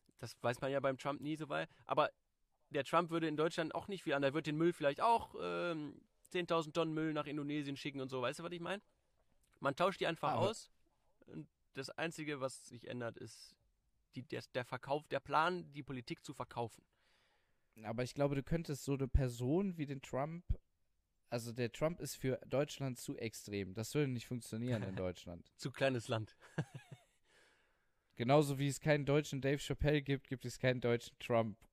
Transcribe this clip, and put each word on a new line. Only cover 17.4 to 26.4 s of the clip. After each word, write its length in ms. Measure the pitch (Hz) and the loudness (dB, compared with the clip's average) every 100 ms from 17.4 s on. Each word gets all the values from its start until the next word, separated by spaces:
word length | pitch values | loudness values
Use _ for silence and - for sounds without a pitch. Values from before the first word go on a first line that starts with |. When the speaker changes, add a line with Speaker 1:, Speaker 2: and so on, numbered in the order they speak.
| _ _ _ 110 | _ _ _ -12
Speaker 2:
Aber 180 | 110 113 | -6 -4
ich 120 | 127 | -2
glaube, 200 | 139 143 139 | 0 0 0
du 60 | |
könntest 420 | - 170 160 135 | 0 -2 -2 -4
so 100 | - | -2
eine 140 | 139 131 | -2 4
Person 680 | 147 127 120 123 170 202 165 | 4 4 0 2 2 2 -2
wie 100 | 139 | -6
den 140 | 139 | -8
Trump, 420 | - 127 151 170 - - - _ _ _ _ _ - | -4 -4 -4 -4 -2 -2 -4 _ _ _ _ _ -6
also 220 | 120 117 | -6 -4
der 200 | 117 117 | -2 -2
Trump 280 | - 156 175 | 0 -2 -2
ist 140 | 143 - | -8 -4
für 220 | 131 123 - | -2 -2 0
Deutschland 520 | 131 147 - 135 120 | 0 0 -2 -6 -6
zu 180 | - 139 | -8 -6
extrem. 560 | 113 - - 101 92 | -6 -8 -6 -4 -4
Das 200 | 104 110 | -6 -2
würde 180 | 151 139 | 0 0
nicht 140 | 120 - | 0 -4
funktionieren 560 | 123 - 113 123 110 | -8 -6 -4 -2 -2
in 120 | 95 92 | -2 -2
Speaker 1:
<laughs> 0 | |
Speaker 2:
Deutschland. 540 | 92 - 87 85 - - | -4 -4 -10 -14 -16 -10
Speaker 1:
Zu 160 | 143 | -8
kleines 340 | - 139 123 - | 0 0 0 -2
Land. 280 | 113 107 - | -4 -4 -14